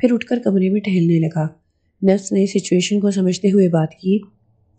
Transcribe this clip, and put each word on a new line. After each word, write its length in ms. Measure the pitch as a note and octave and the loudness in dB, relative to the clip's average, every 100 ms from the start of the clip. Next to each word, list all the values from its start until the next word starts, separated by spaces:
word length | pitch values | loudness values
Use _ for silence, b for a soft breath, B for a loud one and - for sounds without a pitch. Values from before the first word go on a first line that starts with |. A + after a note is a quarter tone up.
फिर 100 | B3 | 0
उठकर 280 | A#3 - A#3+ | 0 -2 -4
कमरे 300 | A3+ G3 F#3 | -2 0 0
में 120 | G#3 | -2
टहलने 380 | G3+ F#3 E3+ E3 | -2 0 2 2
लगा। 440 | D#3+ D#3+ D#3 - _ _ _ - | 0 -4 -6 -8 _ _ _ -4
नफ्स 300 | G3 G3 G3 | 0 0 0
ने 140 | G3+ G3 | -2 0
सिचुएशन 520 | G3 - F#3 F3+ G#3 | -2 0 0 0 0
को 120 | G3+ | 0
समझते 380 | G3 F#3 F3+ G3 | 0 -2 0 0
हुए 200 | G3 F#3 | 2 2
बात 240 | E3 D#3 | 2 -2
की। 300 | - F#3 G3+ - _ _ _ _ | -4 -2 -2 -4 _ _ _ _